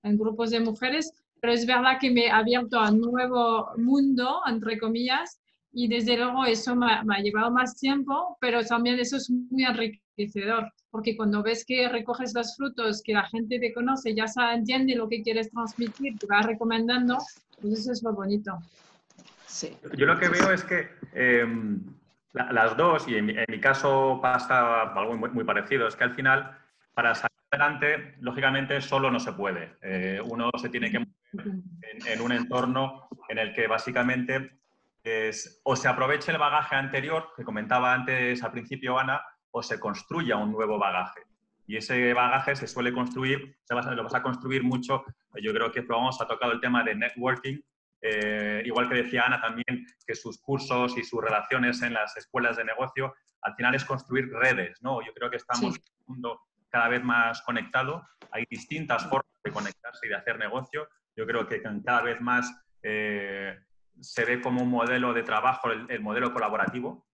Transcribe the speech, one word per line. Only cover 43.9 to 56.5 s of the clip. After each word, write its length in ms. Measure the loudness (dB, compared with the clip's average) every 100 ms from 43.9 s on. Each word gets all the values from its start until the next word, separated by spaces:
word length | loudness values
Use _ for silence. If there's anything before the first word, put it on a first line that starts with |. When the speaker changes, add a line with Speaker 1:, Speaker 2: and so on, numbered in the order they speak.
| -6
Speaker 3:
vas 120 | -2
a 80 | -2
construir 400 | -2 -6 -2 0
mucho. 400 | 0 0 0 -4 -4 -20 _ -6
Yo 120 | -2
creo 180 | 0 0
que 120 | -2
Florence 400 | -2 0 0 -2
ha 40 | -4
tocado 260 | -2 0
el 80 | 0
tema 220 | 2 2
de 120 | 2 0
networking, 600 | -2 -2 -2 -2 -4 -10 _ _ _ _
eh, 600 | -2 0 0 -2 -2 -2
igual 240 | -2 0 2
que 80 | 0
decía 260 | 0 2
Ana 160 | 2 2
también, 460 | -2 -4 -6 -6 -8 _ -10
que 80 |
sus 240 | -8 -10 -12
cursos 560 | -4 -4 0 0 0 -2
y 40 |
sus 200 | -6 -4
relaciones 600 | 0 -2 0 0 0 0
en 120 | -2
las 220 | -2 -4 -8
escuelas 400 | -6 -2 0 -2
de 80 |
negocio, 500 | -4 -4 -4 -4 -6 -8 _ _
al 120 | -8
final 200 | -2 0
es 100 | 0
construir 440 | -2 -6 -2 -2 -2
redes, 460 | 2 2 2 -2 -6
¿no? 180 | -6 -6
Yo 100 | -6
creo 160 | -8 -6
que 60 | -6
estamos 380 | -4 -2 -2
Speaker 2:
Sí. 60 | -4
Speaker 3:
en 140 | _ _ -18
un 60 |
mundo 260 | -10 -8 -10 _